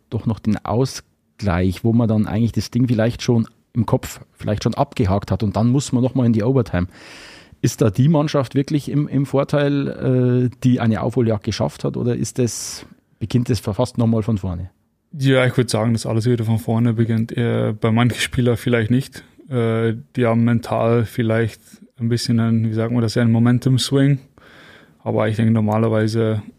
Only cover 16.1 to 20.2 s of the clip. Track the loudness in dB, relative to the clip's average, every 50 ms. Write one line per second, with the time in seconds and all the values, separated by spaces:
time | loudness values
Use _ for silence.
16.1 | -2 0 0 0 0 0 0 0 0 0 0 -2 0 0 2 0 0 0 0 0
17.1 | 0 -2 -2 -2 -2 -2 -2 0 0 0 0 -2 -2 -2 0 0 2 2 2 2
18.1 | 0 -2 -6 -4 -2 0 0 0 0 0 0 0 0 0 2 2 0 0 0 -4
19.1 | -10 -20 -20 -20 _ -20 -12 -6 -4 -2 0 0 0 0 0 -2 -2 -4 -8 -8
20.1 | -4 0